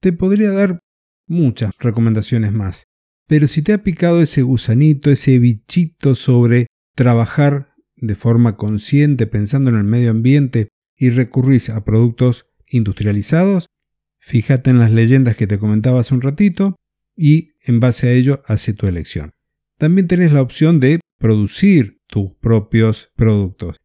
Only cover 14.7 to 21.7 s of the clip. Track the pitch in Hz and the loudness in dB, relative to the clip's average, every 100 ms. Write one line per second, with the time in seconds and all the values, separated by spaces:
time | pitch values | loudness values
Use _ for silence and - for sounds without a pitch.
14.7 | 123 117 113 117 135 127 113 101 101 107 | 2 4 2 4 2 2 0 -2 -2 -2
15.7 | 107 123 127 120 131 131 147 208 170 196 | -2 0 0 0 -2 -4 0 -2 0 -4
16.7 | 185 _ _ _ - 151 156 165 _ - | -4 _ _ _ -2 2 2 -2 _ -4
17.7 | 120 123 117 127 123 127 139 - 107 - | 0 0 0 0 0 0 -2 -4 -4 -4
18.7 | 104 98 87 78 85 76 _ _ _ _ | -4 -4 -6 -8 -12 -12 _ _ _ _
19.7 | _ 156 185 175 180 175 147 127 - 156 | _ 0 0 0 2 2 2 0 0 2
20.7 | 170 127 165 - _ 113 107 101 - 196 | 2 2 0 -6 _ -2 0 -2 0 2